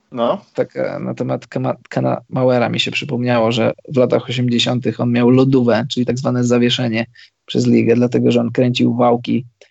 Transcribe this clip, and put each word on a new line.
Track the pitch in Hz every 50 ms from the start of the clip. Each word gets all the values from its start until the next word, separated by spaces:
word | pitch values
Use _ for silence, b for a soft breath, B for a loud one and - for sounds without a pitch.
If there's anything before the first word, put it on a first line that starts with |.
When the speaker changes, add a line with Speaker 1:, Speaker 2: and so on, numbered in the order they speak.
| _ _ -
Speaker 1:
No. | 120 117 127 170 202 - _ -
Speaker 2:
tak, | - 127 - -
e, | 135 127 101 92 -
na | 123 127 127
temat | 120 127 131 131 127 -
Kena, | - - 135 127 127 123 - - -
Kena | - 131 131 131 123 - - -
Mauera | - 135 127 127 123 123 117 113
mi | 113 117
się | - -
przypomniało, | - - - 143 127 120 123 123 123 120 113 113 120
że | 113 113 117 - _ - -
w | 151
latach | 127 123 120 - 120 - -
osiemdziesiątych | 123 127 123 123 120 117 - 123 127 120 - 117 113 -
on | 113 120 120
miał | 120 120 120
lodówę, | 127 127 135 135 135 131 123 120 107 110 127 127
czyli | - 127 123
tak | - 127 127
zwane | 131 127 123 123 123
zawieszenie | 120 120 120 120 120 120 - 127 120 110 113 113 - B B B B B _ _
przez | - - 123 123
ligę, | 123 120 117 110 113 117
dlatego | 120 123 120 123 123 120 123 120
że | 120
on | 120 117 117
kręcił | - 127 123 123 - 123 123 117
wałki, | 120 120 120 120 120 120 117 117 117 - - _ b b b